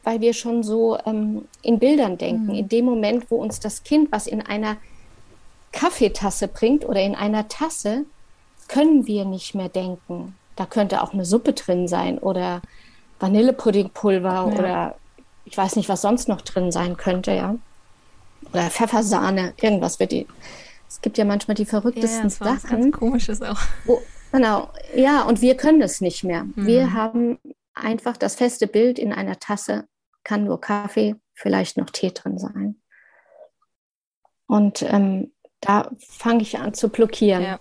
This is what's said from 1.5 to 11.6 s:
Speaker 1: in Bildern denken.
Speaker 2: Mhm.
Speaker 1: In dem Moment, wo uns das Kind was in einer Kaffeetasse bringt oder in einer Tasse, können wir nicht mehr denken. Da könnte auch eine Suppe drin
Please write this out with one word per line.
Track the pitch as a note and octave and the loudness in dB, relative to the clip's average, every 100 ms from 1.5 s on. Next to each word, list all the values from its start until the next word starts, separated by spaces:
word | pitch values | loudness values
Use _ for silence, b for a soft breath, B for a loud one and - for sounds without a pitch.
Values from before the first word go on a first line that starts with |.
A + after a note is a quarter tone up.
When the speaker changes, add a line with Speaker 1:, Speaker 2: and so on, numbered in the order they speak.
| - | -6
Speaker 1:
in | - A3+ | 0 4
Bildern | B3+ D4 G#3+ F3 | 4 4 2 -2
denken. | F3 A3+ G#3+ | -4 -2 -2
Speaker 2:
Mhm. | G3+ | -2
Speaker 1:
In | G3 | 0
dem | A3+ B3 | 2 2
Moment, | A#3 G#3 A#3 A#3 | 0 0 -2 -2
wo | A#3 | -4
uns | A3 - | -2 -6
das | G#3+ - | -8 -10
Kind | - D4+ D4+ | 0 2 2
was | G#3+ - | 0 -4
in | G#3+ | -6
einer | - G#3 G#3+ G#3+ b b b b - - - - _ | -4 -4 -4 -6 b b b b -20 -20 -20 -20 _
Kaffeetasse | - E4+ - G#3 - G3+ - F#3+ | -2 -2 2 0 2 -4 -2 -6
bringt | - A3+ D4 - | 0 2 2 2
oder | G3 | 0
in | G3 G3+ | 0 -2
einer | G#3 G#3+ G#3+ | -2 -2 -4
Tasse, | - D#4+ - G#3 A#3 D4 - - - _ _ - | -4 -6 -4 -4 -4 -6 -14 -20 -20 _ _ -4
können | C4+ D4+ D4 A3 | 2 6 4 4
wir | G#3 G3 | -2 -2
nicht | F#3+ - G3+ | -6 -8 -8
mehr | F3+ | -4
denken. | F#3 F#3 F3+ - F3 F3+ F#3+ _ - | -4 -6 -8 -10 -12 -12 -18 _ -10
Da | F#3 | -4
könnte | A3+ G3+ F#3+ | -2 0 0
auch | - | -2
eine | G3 F3 | -4 2
Suppe | A3+ D4+ | 2 2
drin | - | -2